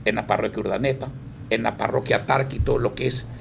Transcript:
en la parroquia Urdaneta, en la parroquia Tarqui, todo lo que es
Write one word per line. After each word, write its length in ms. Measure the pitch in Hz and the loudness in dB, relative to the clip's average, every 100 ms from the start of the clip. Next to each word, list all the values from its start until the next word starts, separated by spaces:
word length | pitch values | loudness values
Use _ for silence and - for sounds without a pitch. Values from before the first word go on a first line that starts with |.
en 120 | 107 107 | 0 0
la 120 | - | 2
parroquia 320 | 104 110 110 | 2 2 -2
Urdaneta, 500 | 98 98 139 131 131 - - - - | -2 0 0 0 -4 -8 -14 -14 -2
en 140 | 113 | 2
la 140 | 113 104 | 2 0
parroquia 480 | 107 131 - 113 - | 0 0 2 0 4
Tarqui, 340 | 135 135 131 | 2 2 0
todo 200 | - 123 | 2 2
lo 160 | 117 - | 0 0
que 120 | 127 | -2
es 180 | - - - | -2 -6 -12